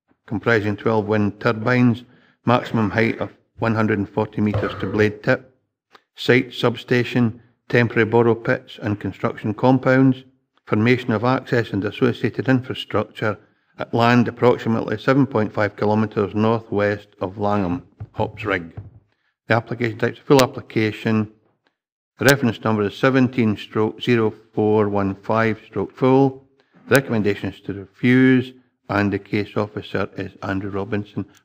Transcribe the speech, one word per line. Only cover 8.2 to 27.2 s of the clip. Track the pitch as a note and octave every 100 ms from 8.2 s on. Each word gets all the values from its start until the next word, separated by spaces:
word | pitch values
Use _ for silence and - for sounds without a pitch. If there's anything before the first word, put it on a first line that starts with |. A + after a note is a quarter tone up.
| A#2
pits | A2+ - B2+ - -
and | A2 G#2
construction | G2+ - A#2 - A2
compounds, | G2+ B2+ C3 C3 C3 C3+ B2+ - _ _ _
formation | - G#2+ A#2 B2+ -
of | G#2+
access | B2 B2+ - B2 G#2+
and | G2+
associated | G2+ - B2+ A2 A2+ - A#2+
infrastructure | C3 B2+ G#2 - G2+ G#2+ - A2 G2+ _ _ _ -
at | -
land | A#2 A#2 A#2+ A2
approximately | - A#2+ - A#2 A2+ - G#2+
seven | - C3+ B2+
point | A2 G#2+
five | - G#2 -
kilometres | G#2 G#2+ G#2+ A2 G2
northwest | G#2 A2 A2+ - G2+ G#2 G#2 - _
of | F#2+ G#2
Langham, | G2+ G#2 F2+ - - - -
Hops | - G2+ -
Rig. | G2+ F#2+ E2 - - - _ _ _ _ -
The |
application | A#2 - A#2 A#2+ G#2+
type | A#2
is | -
full | - C#3+
application. | B2 - - A2+ A2 - A#2 A2 G#2 - _ _ _ _ _ _ _ -
The |
reference | A#2 C#3 B2 G2+
number | A2 G#2+
is | G2+ -
seventeen | C3+ C3 B2 B2+ A2 G2
stroke | - A2 A2 -
zero | - A#2+ A2 - _
four | - G#2+ G#2+ G#2
one | G2+ G2
five | F#2+ - A2 A2+ G#2 -
stroke | G#2 F#2
full. | - C3 C3 C3+ C3+ - _ _ _ -
The |
recommendation | A#2 - A2+